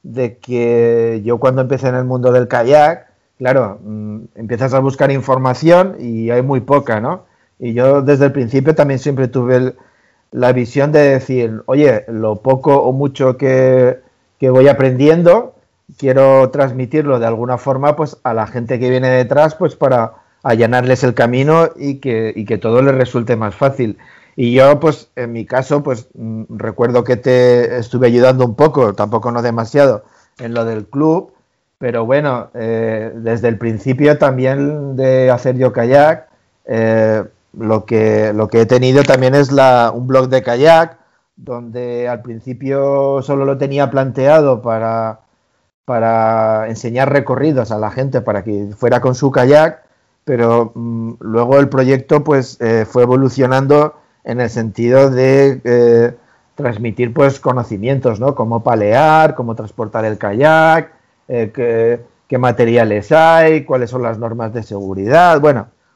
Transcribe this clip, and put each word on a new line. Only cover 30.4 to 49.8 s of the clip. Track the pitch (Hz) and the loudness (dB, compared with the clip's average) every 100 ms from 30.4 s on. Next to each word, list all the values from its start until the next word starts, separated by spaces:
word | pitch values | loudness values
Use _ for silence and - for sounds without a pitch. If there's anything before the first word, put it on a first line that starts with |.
| 117 | -8
lo | 117 | -6
del | 113 110 101 | -6 -6 -8
club, | 139 156 165 - _ _ _ _ _ | -2 0 0 -6 _ _ _ _ _
pero | 127 117 113 | -6 -6 -2
bueno, | 139 151 123 - | -2 -2 -6 -10
eh, | 120 113 113 113 113 113 113 | -10 -6 -4 -4 -6 -10 -10
desde | 113 117 117 | -6 -2 -2
el | 113 | -2
principio | 117 110 131 127 147 147 | -6 -6 -4 0 2 4
también | 143 131 127 139 143 151 139 131 | 0 0 -2 -2 -4 -6 -8 -2
de | 131 131 127 | 0 2 2
hacer | 123 131 127 | 2 -2 0
Yo | 127 | -2
Kayak, | 117 117 139 151 160 _ _ _ _ - | 0 2 4 4 0 _ _ _ _ -8
eh, | 113 113 110 110 107 - _ _ - | -2 0 2 2 0 -6 _ _ -10
lo | 110 110 | -2 -4
que, | 110 113 110 107 107 | 0 0 2 2 0
lo | 104 107 | -2 0
que | 113 | 0
he | 110 | 2
tenido | 127 127 135 | 2 4 2
también | 135 131 127 | 4 2 4
es | 143 135 | 2 2
la, | 139 131 123 117 | 4 4 4 2
un | 120 127 | -2 0
blog | 131 127 | 0 2
de | 131 | 0
kayak, | 120 120 151 165 165 _ _ _ _ _ | 0 2 6 6 4 _ _ _ _ _
donde | 131 123 120 120 123 120 123 | -14 -14 -12 -12 -8 -6 -6
al | 120 | -8
principio | 120 113 131 120 135 139 139 139 139 139 | -12 -14 -14 -10 -6 -2 -2 0 0 -2
solo | 131 139 | -2 -2
lo | 139 135 | -2 -2
tenía | 139 139 131 | -4 -2 0
planteado | 135 135 135 135 156 147 120 | 0 -2 0 4 4 4 0
para, | 117 113 113 113 113 110 _ _ _ _ _ _ | -2 -4 -4 -4 -6 -10 _ _ _ _ _ _
para | - 120 113 113 110 113 110 110 110 | -6 -2 0 2 2 0 0 -2 -4
enseñar | 113 120 120 135 | -8 -6 -2 0
recorridos | 139 127 123 151 131 110 | 0 0 -2 0 0 -2
a | 107 | -4
la | 107 | -6
gente | 131 135 127 | -6 -4 -4
para | 104 104 | -2 -4
que | 104 101 101 104 | -4 -8 -8 -4
fuera | 120 123 | 0 2
con | 127 | 0
su | 127 139 | 0 0
kayak, | 131 127 147 160 - | 2 4 4 4 -2